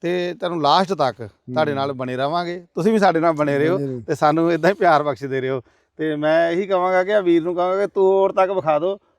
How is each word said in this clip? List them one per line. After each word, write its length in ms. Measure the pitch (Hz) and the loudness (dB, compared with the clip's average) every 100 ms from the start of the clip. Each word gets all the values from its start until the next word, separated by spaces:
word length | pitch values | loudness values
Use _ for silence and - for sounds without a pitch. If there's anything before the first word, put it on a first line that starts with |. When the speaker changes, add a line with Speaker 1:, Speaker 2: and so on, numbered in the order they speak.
Speaker 1:
ਤੇ 320 | 170 180 175 | -6 -4 -4
ਤੁਹਾਨੂੰ 280 | 160 175 170 | -6 -6 -2
ਲਾਸਟ 320 | 143 165 185 | 2 4 2
ਤੱਕ 240 | 175 135 113 | 0 -2 -4
ਤੁਹਾਡੇ 540 | 107 - - 127 151 | -12 -16 -8 -2 -2
Speaker 2:
ਹੂੰ। 80 | 139 | -2
Speaker 1:
ਨਾਲ 140 | 139 | -4
ਬਣੇ 220 | 131 127 127 | -4 -6 -4
ਰਵਾਂਗੇ, 500 | 139 170 175 180 175 - | -4 -2 -4 -8 -10 -4
ਤੁਸੀਂ 180 | 180 | 0
ਵੀ 60 | 220 | 2
ਸਾਡੇ 200 | 190 165 | 2 2
ਨਾਲ 140 | 165 | 2
ਬਣੇ 260 | 151 147 143 | 0 0 0
ਰਹੋ 180 | 156 185 | 0 0
Speaker 2:
ਬਣੇ 100 | 139 | -4
ਰਹੋ। 140 | 127 110 | -8 -6
Speaker 1:
ਤੇ 80 | 147 | 0
ਸਾਨੂੰ 380 | 156 156 170 | 0 2 0
ਇਦਾਂ 160 | 165 165 | 0 0
ਹੀ 60 | 208 | 2
ਪਿਆਰ 280 | 180 151 | 4 4
ਬਖਸ਼ਦੇ 380 | 147 127 139 131 | 2 -6 -6 -4
ਰਹੋ। 200 | 131 135 - _ _ - | -4 -4 -8 _ _ -8
ਤੇ 180 | 156 151 | -4 -2
ਮੈਂ 360 | 151 160 170 | 0 2 2
ਇਹੀ 160 | 170 190 | 0 -2
ਕਹਾਂਗਾ 360 | 185 185 185 | 0 2 0
ਕਿ 100 | 185 | 0
ਆ 80 | 208 | 0
ਵੀਰ 220 | 180 170 | 2 2
ਨੂੰ 120 | 165 175 | 0 -2
ਕਹਾਂਗਾ 300 | 180 190 202 | -2 0 -2
ਕਿ 60 | 202 | 2
ਤੋੜ 360 | 190 196 196 | 2 4 2
ਤੱਕ 200 | 190 190 | 2 0
ਵਿਖਾ 280 | 190 160 151 | 0 0 0
ਦਿਓ 180 | 175 196 _ | 0 -4 _